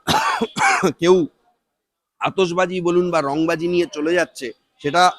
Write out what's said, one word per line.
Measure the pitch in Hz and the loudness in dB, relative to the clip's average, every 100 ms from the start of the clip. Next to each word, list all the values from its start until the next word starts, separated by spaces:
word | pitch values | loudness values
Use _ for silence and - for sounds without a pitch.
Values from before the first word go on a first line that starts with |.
| - | -2
<coughs> | - - - 226 - 807 784 185 - | -2 -2 -2 -4 -2 -2 0 -2 0
কেউ | 165 185 151 _ _ _ _ _ _ _ _ - | 2 4 2 _ _ _ _ _ _ _ _ -8
আতশবাজি | 139 - 185 175 185 185 | -6 -2 -2 0 -2 -2
বলুন | 175 175 180 | 0 2 2
বা | 165 | 0
রংবাজি | 139 143 160 165 175 | -2 0 0 0 -2
নিয়ে | 175 175 | -2 -2
চলে | 151 151 | -2 -2
যাচ্ছে, | 175 160 - 123 - _ _ | 0 -2 -6 -14 -14 _ _
সেটা | 143 165 180 | -2 2 2